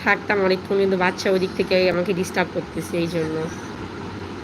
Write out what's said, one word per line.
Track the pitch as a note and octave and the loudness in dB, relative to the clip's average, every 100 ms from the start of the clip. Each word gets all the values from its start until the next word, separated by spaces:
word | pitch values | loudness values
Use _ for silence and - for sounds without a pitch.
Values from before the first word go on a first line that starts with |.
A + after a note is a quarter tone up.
থাকতাম | A3 G3 - G#3 | 2 2 2 2
অনেকক্ষণ, | F#3+ F#3+ - G3 | 4 2 2 2
কিন্তু | G3 F#3+ | 4 4
বাচ্চা | F3+ F#3 G#3 | 2 2 2
ওদিক | F#3+ F#3 - | 2 2 0
থেকে | F3+ F#3 F#3 | 2 4 4
আমাকে | F3 F3+ | 2 0
ডিস্টার্ব | F3+ F#3 F#3+ F3 | 0 0 0 0
করতেছে, | F3 - - - F3+ | -2 -6 -8 -4 -2
এই | E3 | -2
জন্য। | E3 D#3 D#3+ E3 - - - - - - - - - | -2 -2 -2 -6 -8 -10 -10 -10 -10 -10 -10 -10 -10